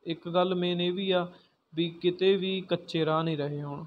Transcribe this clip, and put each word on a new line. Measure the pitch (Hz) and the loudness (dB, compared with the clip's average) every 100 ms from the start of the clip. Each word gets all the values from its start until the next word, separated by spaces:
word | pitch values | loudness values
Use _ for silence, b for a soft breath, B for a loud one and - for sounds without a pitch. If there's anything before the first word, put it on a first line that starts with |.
| - | -8
ਇੱਕ | 165 175 | -8 0
ਗੱਲ | 180 185 | 2 2
main | 180 180 175 | 2 0 0
ਇਹ | 175 | 0
ਵੀ | 180 190 | 0 2
ਆ | 180 175 B B B _ | 2 0 B B B _
ਵੀ | 156 170 | -4 -4
ਕਿਤੇ | 165 175 175 190 196 | 0 -2 2 4 4
ਵੀ | 190 190 | 2 -2
ਕੱਚੇ | 185 175 175 170 | -2 -4 -2 -2
ਰਾਹ | 156 156 | 0 2
ਨਹੀਂ | 165 151 | 0 -2
ਰਹੇ | 143 147 | -2 -4
ਹੁਣ। | 147 143 | -8 -10